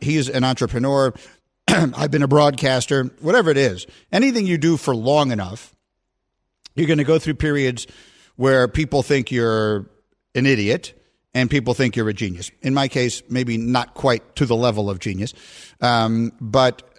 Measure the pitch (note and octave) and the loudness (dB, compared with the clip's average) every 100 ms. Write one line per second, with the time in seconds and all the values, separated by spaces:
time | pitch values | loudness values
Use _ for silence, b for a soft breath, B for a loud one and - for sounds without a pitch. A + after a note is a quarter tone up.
0 | C#3+ D#3 C3 C3 C3 B2 A#2+ A#2+ C3+ C#3 | -2 -2 -2 0 0 0 -2 -2 0 2
1 | C3 - B B _ _ - F#3 D#3 - | 0 -2 B B _ _ 0 2 2 -2
2 | D3 D3 C3+ D3 D3 B2+ C#3 B2+ - C#3 | -2 0 2 4 4 2 0 0 0 -2
3 | B2+ - C#3+ A#3+ E3 C#3 C3 F2+ - b | -2 -4 0 2 4 2 2 -2 -14 b
4 | b F#3+ C4+ A#3+ F#3+ E3+ E3 D#3 - A#2 | b 0 2 0 0 0 2 0 -2 -2
5 | A#2+ D3 C3+ G#2+ F#2 - - _ _ _ | 2 2 2 -2 -6 -10 -18 _ _ _
6 | _ _ _ _ _ _ - - D#3 D3+ | _ _ _ _ _ _ -12 -4 0 0
7 | C#3 D#3+ D#3+ C#3 D3+ D3 C3 A#2+ - b | 2 0 0 -4 -2 0 -2 -4 -12 b
8 | b b b b C3 C3 B2 D#3 C#3+ C#3+ | b b b b 2 4 2 0 -2 -2
9 | B2+ C#3 A2+ B2 A2+ A2 G#2+ G#2 - _ | 0 0 0 -2 0 0 0 -2 -6 _
10 | _ _ _ B2 C3+ A#2+ G2+ B2+ - - | _ _ _ 0 2 2 2 -2 -4 -20
11 | _ _ _ B2+ B2 C#3+ A#2+ B2 B2+ A#2+ | _ _ _ -2 0 0 -2 0 0 -2
12 | G#2+ G2 G#2 F2 - _ C3 C#3 C3+ C3+ | -4 -4 -6 -8 -14 _ -4 -2 -2 -2
13 | B2 - - B2 A#2+ A2+ A#2 B2+ B2 - | -4 -4 -6 -6 -4 -4 0 -2 -2 -2
14 | C3+ A#2 - - C3 A#2 A#2+ G#2+ G2+ F#2 | 0 0 -4 -4 0 2 2 0 -4 -4
15 | G#2+ F#2 A2+ - B B B B A#2+ A#2 | -6 -6 -8 -10 B B B B 0 2
16 | A2+ A2+ A2+ - A2 C3 C3 - - | 2 0 -2 -6 -2 2 2 0 -12